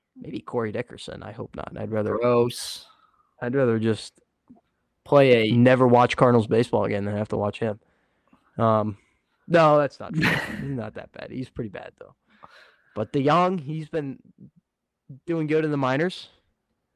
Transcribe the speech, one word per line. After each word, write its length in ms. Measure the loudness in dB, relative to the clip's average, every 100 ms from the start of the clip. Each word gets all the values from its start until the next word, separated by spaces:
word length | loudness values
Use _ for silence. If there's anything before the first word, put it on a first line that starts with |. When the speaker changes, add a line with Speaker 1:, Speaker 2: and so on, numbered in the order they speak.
| _ -20
Speaker 1:
Maybe 240 | -12 -12
Corey 320 | -8 -6 -4
Dickerson. 500 | -6 -10 -14 -16 -16
I 100 | -16
hope 220 | -14 -14 -12
not. 160 | -14 -10
I'd 120 | -6
rather 240 | -4 -2 0
Speaker 2:
Gross. 680 | 2 2 2 -2 -12 -14 -18 _ _ _ _ -10
Speaker 1:
I'd 140 | -4
rather 240 | 0 2 2
just 420 | 0 -2 -6 _ _ _ _ -20 _ _ _ _
Speaker 2:
Play 440 | 2 6 6 6 4
a 40 |
Speaker 1:
never 340 | 4 6 6 6
watch 300 | 6 4 4
Cardinals 320 | 4 4 2
baseball 360 | 0 2 0
again 200 | -2 -2
than 120 | -4 -4
have 120 | -4
to 80 | -4
watch 240 | -4 -4
him. 180 | -6 -6 _ _ _ _ _ _ _ -2
Um, 380 | 0 2 -2 -8 _ _ _ _ 0
no, 320 | 4 6 4
that's 220 | 2 -4
not 120 | -8
true. 120 | -2
Speaker 2:
<laughs> 360 | -2 -2 -6 -10
Speaker 1:
He's 160 | -8 -8
not 180 | -10
that 180 | -12 -18
bad. 180 | -16 -14
He's 180 | -12 -12
pretty 200 | -10 -12
bad, 220 | -12 -16 -18
though. 160 | -20 _ _ _ -20 _ _ _ _ -10
But 160 | -6
DeYoung, 480 | -2 2 2 2 -2
he's 280 | -8 -10 -8
been 300 | -8 -8 -12 _ _ -20 _ _ _ _ _ -20 -18
doing 220 | -6 -4 -2
good 180 | 0
in 60 | 0
the 60 | 0
minors, 520 | 0 0 -2 -6 -18 _ _ _ _ _ _